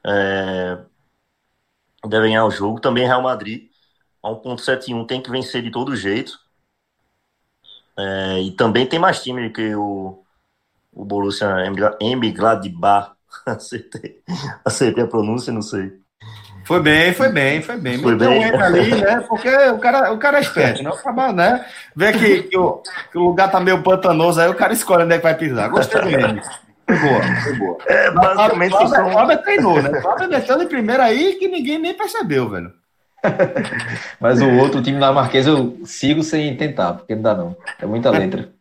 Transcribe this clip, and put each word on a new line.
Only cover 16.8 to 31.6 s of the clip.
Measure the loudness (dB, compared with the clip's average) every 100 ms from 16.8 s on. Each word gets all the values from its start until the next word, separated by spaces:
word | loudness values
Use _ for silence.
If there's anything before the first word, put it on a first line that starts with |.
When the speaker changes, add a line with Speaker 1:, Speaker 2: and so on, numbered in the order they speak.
| 4 4 4
Speaker 2:
foi | 2 0
bem, | 2 0 0
foi | -4 -8
bem. | -6 -2
Speaker 1:
Foi | 2
Speaker 2:
Meteu | 4 4
Speaker 1:
bem. | 4
Speaker 2:
um |
M | 2 2
ali, | 4 4 2 2
né? | 2 0 -2
Porque | -4 2
o | 4 4 4
cara, | 2 2 2
o | 0
cara | 2 2
é |
esperto, | 0 0 0 0
né? | -6
O | -6
cara, | -6 -2 0
né? | 2 2 2 -4 -18 -16 0
Vê | 0
que, | 4 4 4
que | 2 0
o, | 0 -2 -12 -14 -8
que | 0
o |
lugar | 2 4 2
tá | 2
meio | 2 2
pantanoso, | 2 2 2 4 2 4
aí | 2
o |
cara | 2 0
escolhe | 0 2 2
onde | 4 2
é |
que |
vai | 2 0
pisar. | -2 -2 0
Gostei | 0 0 0
do | 0
M. | 0 0 -2 -8 -18 _ _ -2
Foi | 0
boa, | 2 2 0 -2
foi | -4 -4
boa. | -6 -6 0
Speaker 1:
É, | 2 4
basicamente, | 4 4 4 2 4 2
Speaker 2:
Cláudio, | 4 4 2
Speaker 1:
são | 4
Speaker 2:
Cláudio | 2 4 2
treinou, | 2 2 4 2
né? | 2 -2
Cláudio | -2 -2 0
meteu | -2 0 0
de | 0
primeira | -2 0 2
aí | 2 2 0
que | 0 -4
ninguém | -4